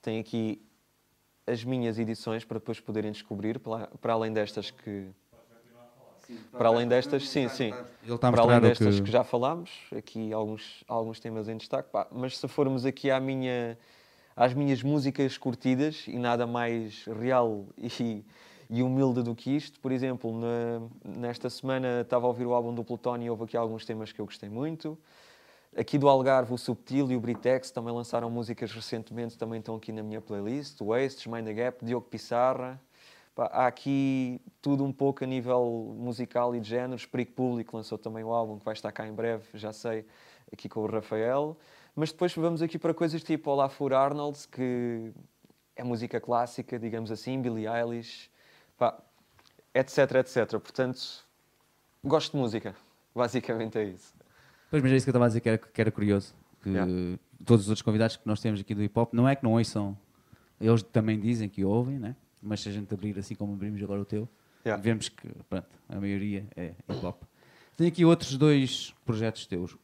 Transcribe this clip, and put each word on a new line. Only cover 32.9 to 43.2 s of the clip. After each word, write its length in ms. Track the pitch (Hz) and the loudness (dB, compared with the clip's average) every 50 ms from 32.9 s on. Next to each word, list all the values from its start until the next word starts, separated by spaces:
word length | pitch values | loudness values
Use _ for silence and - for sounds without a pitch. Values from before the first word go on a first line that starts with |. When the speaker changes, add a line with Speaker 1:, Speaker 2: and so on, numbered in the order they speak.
| _ _ - - - - _ _ _ | _ _ -20 -20 -20 -20 _ _ _
Speaker 1:
Pá, 100 | - 123 - - | -4 -4 0 2
há 140 | - 127 123 | 2 2 2
aqui 720 | 120 - - 139 139 135 139 135 135 131 131 123 127 - _ - _ _ | 2 0 -2 0 2 2 2 2 2 0 0 -2 -4 -8 _ -18 _ _
tudo 220 | - 143 143 135 139 | 0 0 2 2 2
um 80 | 139 | -2
pouco 320 | 135 - 139 139 139 - 135 | 0 2 0 0 2 0 -4
a 40 | 131 | -4
nível 680 | 131 131 117 123 127 123 123 120 117 117 110 110 110 110 | -2 -4 0 2 2 2 2 2 0 -4 -6 -8 -10 -8
musical 580 | 120 123 120 117 123 - - 123 120 123 120 | -6 -6 -4 -4 -6 -2 0 0 0 0 0
e 40 | 120 | -2
de 100 | 110 101 | -4 -2
géneros. 360 | 113 123 127 127 127 117 - | -2 -2 -2 -2 -6 -8 -10
Perigo 280 | - - 131 123 - - | -6 -2 -2 -2 -2 -2
Público 440 | - 127 127 123 117 110 - - 113 | -2 -2 0 0 -2 -6 -6 -10 -12
lançou 200 | 110 - 113 104 | -8 -8 -10 -8
também 260 | - 113 110 110 110 | -8 -8 -8 -8 -4
o 80 | 110 | -2
álbum 260 | 117 117 113 110 107 107 | 0 0 0 -2 -6 -8
que 80 | - | -6
vai 80 | 113 110 | -8 -8
estar 180 | - - 107 | -6 -8 -8
cá 160 | - - 110 110 | -8 -8 -10 -10
em 60 | 110 | -6
breve, 320 | 104 113 117 117 110 107 - - | -4 -2 -2 -2 -4 -6 -12 -16
já 180 | 107 107 107 | -10 -10 -10
sei, 340 | 107 - - 120 113 110 107 110 - - - - - - _ - | -10 -8 -6 -4 -4 -4 -6 -10 -20 -20 -20 -20 -20 -20 _ -20
aqui 160 | - - - 101 | -20 -14 -14 -8
com 120 | - 113 | -6 -4
o 80 | 107 107 | -2 0
Rafael. 680 | 107 110 104 - 110 110 110 117 127 139 147 151 160 - _ _ - - - _ _ | -2 -2 -2 -2 -2 0 0 2 2 0 0 -2 -6 -10 _ _ -20 -20 -20 _ _
Mas 160 | - 156 151 | -4 -4 -4
depois 220 | - - 180 175 - | 0 0 -2 -2 0
vamos 300 | 170 160 170 170 156 165 | 0 0 0 2 0 -2
aqui 160 | 165 - 170 | -2 -2 -2
para 140 | - 170 165 | 0 0 0
coisas 300 | 165 170 165 151 165 | 2 0 0 0 -4